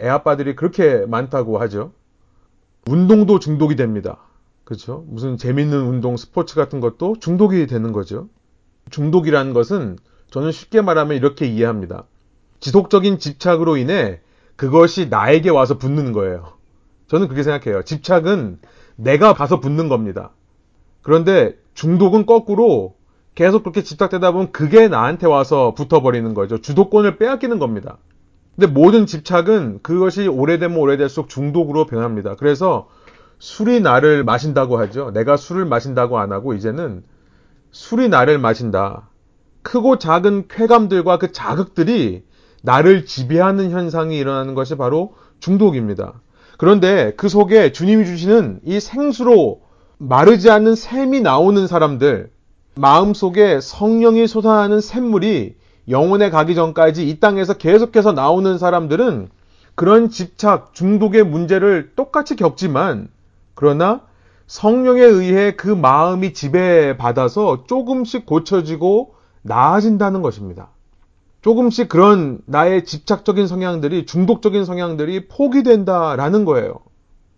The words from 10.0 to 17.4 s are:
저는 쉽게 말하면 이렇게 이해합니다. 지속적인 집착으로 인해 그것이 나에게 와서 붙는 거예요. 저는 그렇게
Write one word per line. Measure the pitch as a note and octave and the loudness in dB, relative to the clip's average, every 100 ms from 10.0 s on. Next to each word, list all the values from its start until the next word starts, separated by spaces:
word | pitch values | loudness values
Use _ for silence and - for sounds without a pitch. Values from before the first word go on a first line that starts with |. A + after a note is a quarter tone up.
| _ _ _ | _ _ _
저는 | C3+ D3+ | -8 -6
쉽게 | D#3 - A3 | -8 -4 -2
말하면 | G3 D#3+ D3+ C#3+ | 0 0 0 0
이렇게 | C#3 C#3 C#3 | -2 -2 -4
이해합니다. | A2 A2+ A2 F2+ F2 - _ _ _ _ _ | -2 -2 -4 -8 -14 -18 _ _ _ _ _
지속적인 | C#3+ F#3+ F#3+ G3+ F#3+ F#3+ | -2 -2 0 0 0 -4
집착으로 | D3+ D3 F3+ E3+ E3 D3+ | -6 -6 -2 0 0 -2
인해 | B2+ F#3+ A2+ F2 _ _ _ - | -2 -4 -4 -8 _ _ _ -10
그것이 | C#3 D3+ E3+ F3+ D#3+ | 0 4 4 2 -4
나에게 | A2 G#2+ D#3 E3 | -2 2 2 2
와서 | D3+ B2+ B2 | 2 2 -2
붙는 | C3 D3 C3+ | -4 -4 -4
거예요. | G#2+ F#2+ F2+ F2 _ _ _ _ _ - | -4 -6 -6 -12 _ _ _ _ _ -6
저는 | D#3 F#3+ | -2 -2
그렇게 | C3 | -4